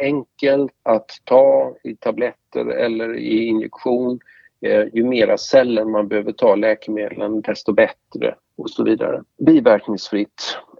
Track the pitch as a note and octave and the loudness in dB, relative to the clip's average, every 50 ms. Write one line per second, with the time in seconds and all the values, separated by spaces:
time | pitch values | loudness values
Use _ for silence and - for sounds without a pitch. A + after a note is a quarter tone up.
0 | C#3+ C#3 D3 C#3+ B2+ _ _ - - C#3 C3+ C#3 C#3+ C3 _ _ - - A2+ A2 | -4 -4 -4 -4 -6 _ _ -4 0 0 2 2 0 -4 _ _ -2 0 0 0
1 | - - - - - - B2 C3 C3+ C#3 C#3 C3+ C3+ C3 B2 - - B2 A2+ - | -2 -6 -20 -14 -2 4 6 6 6 6 4 2 0 -2 -6 -12 -14 -14 -12 -8
2 | - A2+ A2+ - B2 A#2+ - _ _ _ - C3 A#2+ A#2+ B2 B2+ B2 A#2 A2+ A2 | -6 -6 -4 -4 -4 -6 -6 _ _ _ -6 -6 -4 -4 -2 -2 -2 -2 -2 -4
3 | A2+ A#2 A#2 A#2 A#2+ B2 A2+ A2 A#2 A#2 A2 A2 A2 A2+ - - - B2+ B2 B2 | -6 -6 -8 -8 -4 -2 -2 0 0 0 -2 -2 -4 -6 -10 -8 -4 -2 -2 0
4 | B2+ B2 B2 B2 _ _ _ _ _ _ _ - - G#2+ G#2 G#2+ G#2+ G#2+ - A2+ | 0 -2 -4 -6 _ _ _ _ _ _ _ -8 -2 0 2 2 0 0 0 -2
5 | A#2 B2+ B2+ A#2+ G#2+ G2+ G#2 G2+ - - - C3+ B2+ B2 A#2 G#2+ A2 A2 G#2+ G#2+ | 0 0 2 2 2 2 2 -2 -2 2 4 4 4 4 0 -2 -2 -2 -2 -2
6 | G#2+ G2 G#2+ G#2 G2+ A2 G#2 - B2+ A2+ - G#2 G#2+ A2 G#2+ G#2+ - - A2 G#2+ | -2 -2 -2 -4 -4 -4 -4 0 2 2 4 4 2 0 0 -2 -4 -8 -6 -6
7 | G#2 G2+ - G#2 G#2 G#2 G#2+ G#2+ G#2 - G#2+ - - - G#2 A2 A2 - - _ | -6 -8 -8 -6 -6 -4 -4 -6 -4 -6 -8 -6 -4 -2 2 2 2 2 0 _
8 | _ _ - - - - - _ _ _ _ - - - - - A#2 G#2+ A2+ - | _ _ -10 -6 -4 -4 -6 _ _ _ _ -14 -14 -10 -6 -4 0 0 0 0
9 | A#2+ B2 - - - _ _ - - D#3 D#3+ D3+ A#2 B2 G#2+ G2+ - - G#2+ F#2+ | -2 -4 -6 -6 -8 _ _ 0 4 4 6 6 6 6 4 4 2 -2 -8 -6
10 | - - - G2+ G#2 - _ - - - - - - _ _ | -6 -6 -4 -4 -4 -4 _ -14 -12 -10 -10 -12 -14 _ _